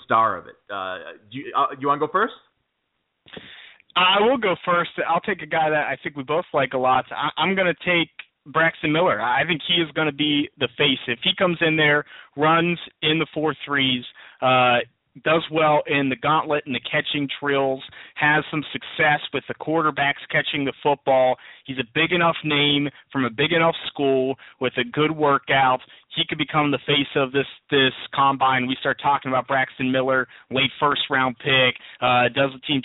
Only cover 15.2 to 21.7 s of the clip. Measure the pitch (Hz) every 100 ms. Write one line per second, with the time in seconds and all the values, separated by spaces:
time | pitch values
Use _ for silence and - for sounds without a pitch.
15.2 | 156 165 - 160 156 151 170 143 135 120
16.2 | 147 156 139 147 - 120 - 151 - 156
17.2 | 139 - 143 139 135 135 - - - -
18.2 | 147 151 - 156 139 131 - - 156 147
19.2 | - 135 - - - 160 156 139 139 -
20.2 | - 156 139 151 139 - 147 143 - 131
21.2 | 127 123 - - -